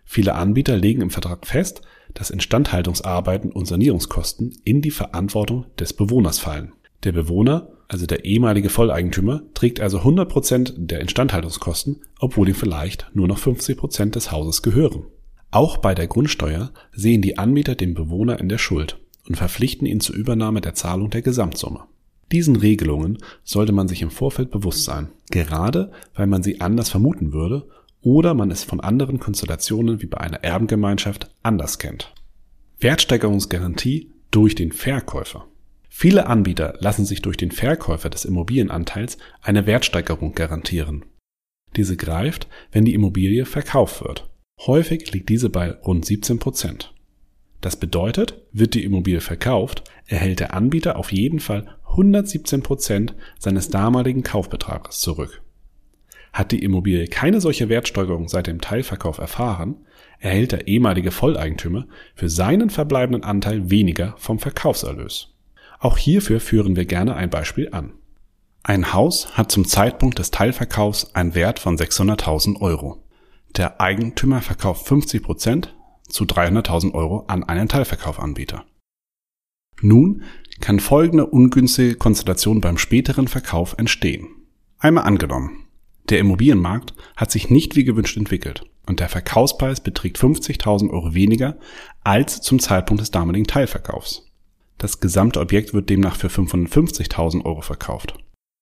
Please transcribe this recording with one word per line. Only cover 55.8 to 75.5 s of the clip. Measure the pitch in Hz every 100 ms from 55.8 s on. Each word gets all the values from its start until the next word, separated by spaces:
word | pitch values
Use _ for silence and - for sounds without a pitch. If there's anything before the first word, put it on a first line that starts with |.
| _ _ _ - -
Hat | - 98
die | 120
Immobilie | 98 95 98 87 85
keine | - 143 214
solche | 175 143 110
Wertsteigerung | 113 - - 92 85 82
seit | 92 90
dem | 82
Teilverkauf | - 110 135 92 85 76
erfahren, | - - 123 90 85 147 _ _ - _
erhält | 98 98 127
der | 120 -
ehemalige | 110 117 92 90
Volleigentümer | - - - 80 78 85 95 135 - -
für | - 85
seinen | 82 92 185 226
verbleibenden | - 151 135 127 120
Anteil | 104 101 101 110 90
weniger | 101 95 80 92 -
vom | - 110
Verkaufserlös. | 143 - 151 - 127 - 110 - - _ _ _ - -
Auch | - -
hierfür | - 196 202 113
führen | - 110 101
wir | 90 90
gerne | 87 104 -
ein | 87
Beispiel | 80 78 - 151
an. | 87 71 - - - _ _ _ _
Ein | - 101 90
Haus | 92 143 175 - -
hat | 113
zum | - 90
Zeitpunkt | - 113 - 131 -
des | 87
Teilverkaufs | - 117 127 120 - 104 104 -
einen | 92 85
Wert | 85 85 82
von | - 80
sechshunderttausend | 82 - 98 107 - 78 104 101
Euro. | 95 78 71 - - _ _ _ _ -
Der | 90 -
Eigentümer | 92 98 113 - 135 131
verkauft | - 104 196 175 -
fünfzig | 139 139 113
Prozent | - 90 110